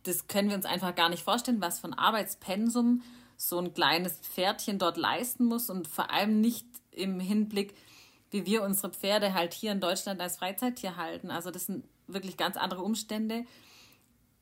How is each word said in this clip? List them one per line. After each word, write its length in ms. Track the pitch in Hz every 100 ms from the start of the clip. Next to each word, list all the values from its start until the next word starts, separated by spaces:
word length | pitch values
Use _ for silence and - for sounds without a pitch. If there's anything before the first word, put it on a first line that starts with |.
das 240 | 185 170 -
können 220 | 202 202
wir 60 | 202
uns 100 | -
einfach 300 | 180 185 170
gar 140 | 170
nicht 140 | 175
vorstellen, 380 | - 240 262 220
was 180 | 170 -
für 80 | 175
ein 60 |
Arbeitspensum 1080 | - 180 220 196 - - 190 233 240 240 247 - - - -
so 220 | - 175
ein 140 | 180
kleines 400 | 175 143 165 180 -
Pferdchen 600 | - - 190 214 - 196
dort 180 | 175 170
leisten 480 | 107 160 247 - 233
muss 240 | 233 240
und 180 | 185 165
vor 240 | - -
allem 280 | 175 214 214
nicht 280 | 233 240 - - _
im 280 | - 190 180
Hinblick, 560 | 185 214 214 202 202 - - - - _ _
wie 140 | 202 175
wir 180 | 220
unsere 280 | 196 190 185
Pferde 420 | - 196 208 202
halt 200 | 185 170
hier 180 | - 214
in 100 | 196
Deutschland 400 | 175 185 202 185
als 160 | 180 -
Freizeittier 580 | - 202 247 247 190 175
halten. 360 | 165 175 180
Also 200 | 165 175
das 140 | 175 -
sind 180 | 185 - _ -
wirklich 300 | 190 190 -
ganz 180 | 175 190
andere 260 | 185 185
Umstände, 640 | 196 226 - 214 220 233 240 - - - - _ _ _ _ _